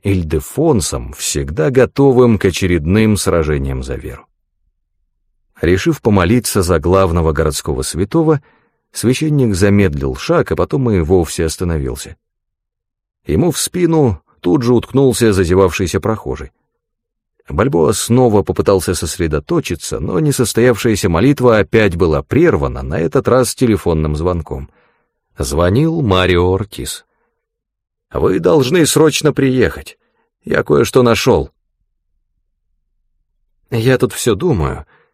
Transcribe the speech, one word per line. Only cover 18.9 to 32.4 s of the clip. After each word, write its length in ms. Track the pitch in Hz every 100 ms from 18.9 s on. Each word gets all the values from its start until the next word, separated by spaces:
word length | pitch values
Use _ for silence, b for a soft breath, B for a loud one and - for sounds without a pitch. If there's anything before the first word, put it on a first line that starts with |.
сосредоточиться, 1080 | 87 82 - 85 73 - 170 - 82 - -
но 180 | 90 180
несостоявшаяся 920 | 151 135 117 - 127 113 117 104 98
молитва 500 | 82 127 139 123 110
опять 360 | 95 110 104
была 280 | 85 87 71
прервана, 600 | - 117 170 98 67 64
на 160 | 65 165
этот 300 | 165 135 107
раз 260 | 127 120
телефонным 640 | - 123 98 87 80 78 76
звонком. 540 | 85 87 73 69 69 _ _ _ _ _ _ -
Звонил 640 | 82 71 87 110 160 165
Марио 500 | 123 92 90 87 90
Ортис. 520 | 98 101 - - - _ _ _ _ _ _ _ _ _ _ _
«Вы 260 | - 82 90
должны 480 | 170 165 127 175 143
срочно 460 | 143 156 - 151
приехать. 640 | 135 135 127 87 - - - _ _ _ _
Я 200 | - -
кое-что 400 | - 147 117 135
нашел». 480 | 123 113 135 90 69 _ _ _ _ _ _ _ _ _